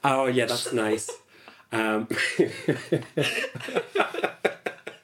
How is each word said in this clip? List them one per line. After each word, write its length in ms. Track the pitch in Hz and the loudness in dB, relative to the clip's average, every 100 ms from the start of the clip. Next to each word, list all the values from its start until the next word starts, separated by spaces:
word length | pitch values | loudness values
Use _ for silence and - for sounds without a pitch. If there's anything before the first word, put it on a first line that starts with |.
Oh, 240 | 139 135 131 | 4 4 4
yeah, 180 | 123 | 2
that's 260 | 117 120 - | 2 0 0
nice. 360 | 123 107 110 - - _ - - - - | 0 2 0 -2 -12 _ -20 -20 -20 -6
Um, 360 | 113 110 107 113 | -2 2 0 0
<laughs> 2750 | - - - - - - 127 - 151 - - 139 - - - - 262 - 403 - - - - - - - - - - | -2 -2 2 2 2 0 0 2 -2 0 -2 -2 -2 -4 -6 -4 -4 -2 0 0 0 -4 -2 -4 -2 -10 -10 -16 -18